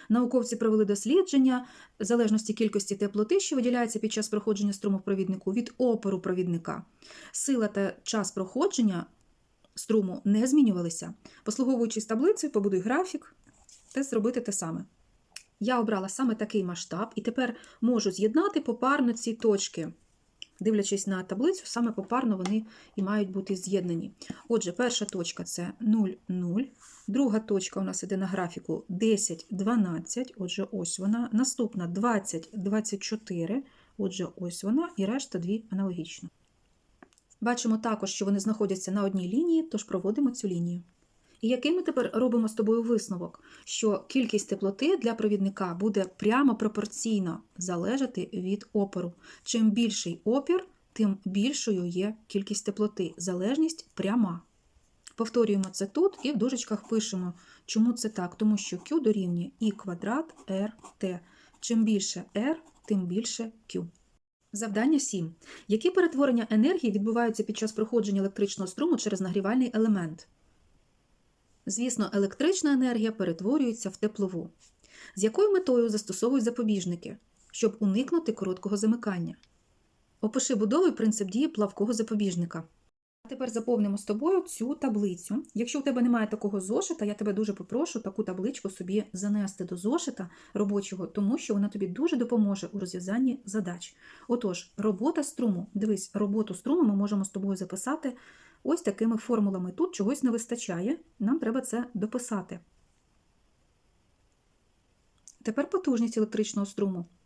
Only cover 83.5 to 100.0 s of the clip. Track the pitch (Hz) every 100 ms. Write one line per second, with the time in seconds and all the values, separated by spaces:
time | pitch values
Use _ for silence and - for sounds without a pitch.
83.5 | 226 226 233 208 202 - 214 311 381 370
84.5 | - 240 302 262 208 202 175 - 247 -
85.5 | 214 240 285 277 247 240 233 214 214 202
86.5 | 202 185 269 392 330 208 208 208 196 208
87.5 | 190 180 240 339 233 196 190 196 185 208
88.5 | 269 196 - 180 208 202 185 202 208 196
89.5 | - 180 175 202 330 294 233 175 - -
90.5 | 202 202 202 196 185 - - 202 277 -
91.5 | 202 202 214 185 180 330 262 233 233 202
92.5 | 196 - 202 185 180 185 226 262 269 196
93.5 | 214 180 175 - - - - - 240 202
94.5 | 175 - - 214 185 262 339 277 - 233
95.5 | 175 196 202 220 196 - 202 202 214 214
96.5 | 175 247 349 233 196 202 202 190 196 196
97.5 | 185 180 190 254 311 277 240 - - -
98.5 | _ - 339 208 196 226 226 - 220 202
99.5 | 190 180 185 359 -